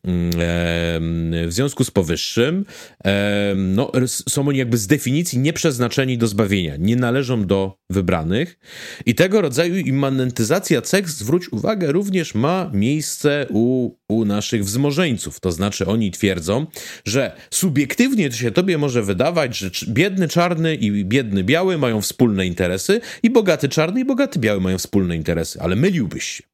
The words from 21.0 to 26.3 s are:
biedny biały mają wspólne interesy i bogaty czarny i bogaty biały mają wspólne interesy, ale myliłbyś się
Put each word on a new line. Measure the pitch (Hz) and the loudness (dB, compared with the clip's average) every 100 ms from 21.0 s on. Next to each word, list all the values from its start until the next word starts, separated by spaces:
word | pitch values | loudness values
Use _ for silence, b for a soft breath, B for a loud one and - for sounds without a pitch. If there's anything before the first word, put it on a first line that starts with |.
| 95 | 2
biedny | 127 117 98 | 0 2 0
biały | 92 156 190 170 | 2 2 2 0
mają | 127 110 | 0 0
wspólne | 101 - 120 98 92 | -2 2 4 4 0
interesy | 85 90 95 - 220 B B | 0 0 0 0 0 B B
i | 233 | 4
bogaty | 247 196 151 139 | 4 4 2 2
czarny | 160 160 226 | 0 0 0
i | 262 | 0
bogaty | 254 277 160 | 0 0 2
biały | 110 101 | 0 2
mają | 92 92 | 0 -2
wspólne | - 104 92 82 | 0 0 2 -2
interesy, | 78 82 80 - | -2 -2 -2 -4
ale | 85 98 | -2 2
myliłbyś | 180 175 95 - | 2 0 -2 -6
się | - | -10